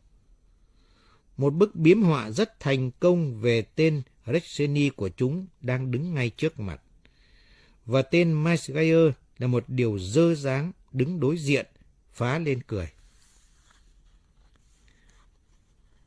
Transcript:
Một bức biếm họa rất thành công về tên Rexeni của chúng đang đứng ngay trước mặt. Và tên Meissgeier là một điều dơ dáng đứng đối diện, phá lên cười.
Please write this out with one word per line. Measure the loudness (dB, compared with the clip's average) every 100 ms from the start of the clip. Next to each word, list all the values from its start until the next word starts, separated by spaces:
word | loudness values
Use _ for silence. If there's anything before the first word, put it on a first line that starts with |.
| _ _ _ _ _ _ _ _ _ _ _ _ _ -4
Một | -2
bức | 2 0
biếm | 2 4 6
họa | 4 2 -2
rất | -4 -4 -4
thành | -2 -2 -2
công | 0 2 2 0 -2
về | 0 0
tên | -2 0 0 0 -8 _ -4
Rexeni | -4 -4 -4 -2 2 0
của | 0 -6
chúng | -2 -2 -2 -10 _
đang | -4 -4 -2
đứng | -4 -4
ngay | -2 -4
trước | -2 -6 -4
mặt. | -10 -10 _ _ _ _ _ _ _ -20 _ _ -2
Và | 0
tên | 2 2 2 2
Meissgeier | 0 0 -2 -2 2 6 4 2 _ -6
là | -2
một | -2 -2
điều | -2 0 -2
dơ | -2 2 2
dáng | 0 -4 -4 -6 -10 _
đứng | -4 -2 0
đối | -2 -2
diện, | 0 0 -2 _ _ _ _
phá | -6 -4 -2
lên | -2 -4 -6
cười. | -8 -8 _ -20 _ _ _ _ _ _ _ _ _ _ _ _ _ _ _ _ _ _ _ _ _ _ _ _ _ _ _ _ _